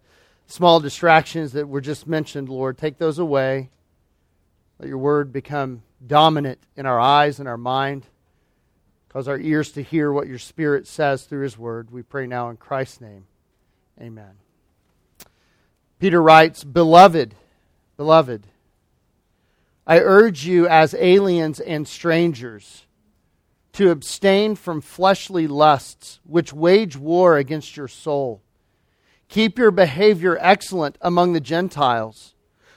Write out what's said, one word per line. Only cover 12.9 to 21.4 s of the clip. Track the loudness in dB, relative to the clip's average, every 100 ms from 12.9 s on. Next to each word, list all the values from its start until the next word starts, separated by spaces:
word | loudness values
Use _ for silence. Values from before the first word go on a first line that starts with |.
| -14
name. | -20 -20 _ _ _ _ _ _ _ -20
Amen. | -20 -20 -20 _ _ _ _ _ _ _ _ _ -20 _ _ _ _ _ _ -6
Peter | 0 4
writes, | 6 6 6 0
"Beloved, | -4 0 6 8 8 6 -4 -10 _ _ _ _ _ -6
beloved, | 2 2 2 -6 _ _ _ _ _ _ _ _ _ _ _ _ _ _
I | 2 2
urge | 6 6 4 2
you | -2 0
as | 4 4 4
aliens | 2 4 4 2 -2